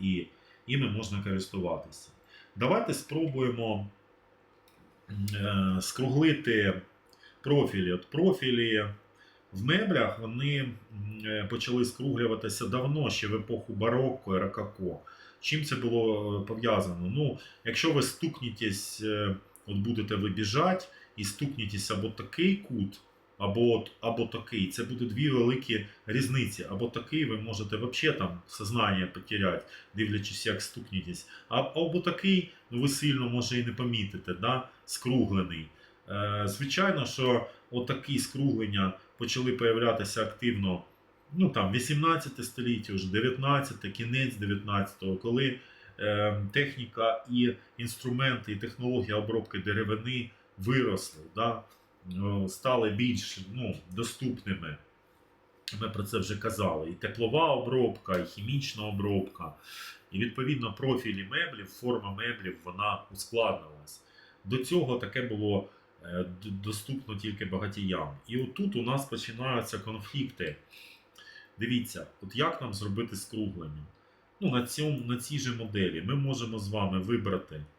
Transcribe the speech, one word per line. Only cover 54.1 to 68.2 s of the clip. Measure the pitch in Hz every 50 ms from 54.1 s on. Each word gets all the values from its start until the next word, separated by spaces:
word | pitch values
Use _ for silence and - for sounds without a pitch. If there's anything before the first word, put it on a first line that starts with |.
| - - 135 127 - 98 - 101 95 85 82 80 73 - - _ _ _ _ _ _ _ _ _ _ _ _ _ _ _ _ - - 104
Ми | 113 107
про | - 117 98
це | - - 107
вже | - - 110 101
казали. | - 113 104 104 101 90 80 78 80 82
І | 90
теплова | - - 104 98 110 117 110 117 156 165 156 139
обробка, | 120 110 117 127 131 123 107 98 - - - 92 90
і | 85
хімічна | - - - 101 117 139 143 139 - - 110 107
обробка. | 104 101 98 98 104 101 98 90 - - - 85 - - - - - - - - - - - _ _
І, | - 95
відповідно, | 117 120 - - 131 131 147 127 117 113 98
профілі | - 131 135 123 120 - 113 98 95 98
меблів, | 98 127 156 170 165 139 104 98 95
форма | - - 123 123 123 113 101 98 98
меблів, | 101 113 120 113 107 95 92 90 - -
вона | 90 90 95 104 104 98 - - -
ускладнилась. | 98 - - - 113 113 113 104 90 - - 76 76 73 - - - - - _ _ - - - - _ -
До | 95 120 131
цього | 131 - 175 180 151 127 123 -
таке | - 98 - 131
було, | 123 117 110 104 104 104 101 95 98 - - - _ _ _ _ 87
е, | 87 87 90 90 90 90 92 101
д-, | 107
доступно | 98 98 101 104 107 107 - - 135 135 - - 107
тільки | 98 - 110 101 98 104
багатіям. | 90 92 92 104 101 101 104 98 92 92 82 78 73 71 -